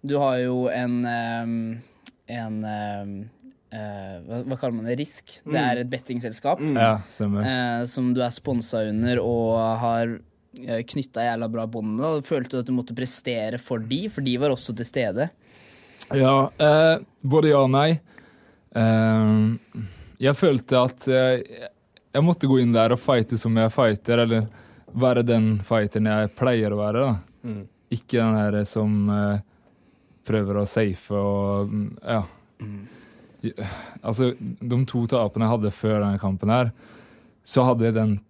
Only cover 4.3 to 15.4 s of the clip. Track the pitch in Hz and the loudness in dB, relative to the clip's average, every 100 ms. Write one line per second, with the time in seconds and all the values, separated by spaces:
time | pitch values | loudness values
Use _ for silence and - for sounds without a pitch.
4.3 | 117 123 127 131 117 113 123 147 - - | -10 -6 -6 -4 -4 -4 -6 -6 -12 -18
5.3 | - - 143 123 120 123 127 - 120 120 | -20 -4 -2 0 -2 -4 -8 -8 -8 -8
6.3 | 110 139 139 151 131 113 107 95 - 104 | -6 -4 -2 0 2 2 2 -4 -6 -2
7.3 | 101 117 127 123 117 120 131 127 123 123 | 0 0 -2 -2 -4 -6 -2 -2 0 -2
8.3 | 117 - 123 113 117 107 107 120 123 101 | -4 -4 -4 -4 -4 -2 0 0 0 0
9.3 | 117 113 113 113 113 117 117 117 113 - | 0 0 0 0 0 0 0 -2 -4 -12
10.3 | _ _ - 123 117 117 143 131 113 120 | _ _ -18 -6 -6 -4 -6 -6 -2 -2
11.3 | 113 113 113 110 113 107 110 151 156 139 | -2 -4 -4 -6 -6 -4 -4 -2 -4 -2
12.3 | 156 127 131 123 127 123 120 127 - - | -4 -4 -6 -4 -4 -4 -8 -6 -6 -6
13.3 | 120 110 120 - 117 110 135 139 - 135 | -6 -6 -8 -6 -6 -4 -6 -6 -4 -2
14.3 | 123 143 123 - 110 117 - 113 98 160 | 0 0 -2 -4 -8 -6 -4 -2 -2 -4
15.3 | _ | _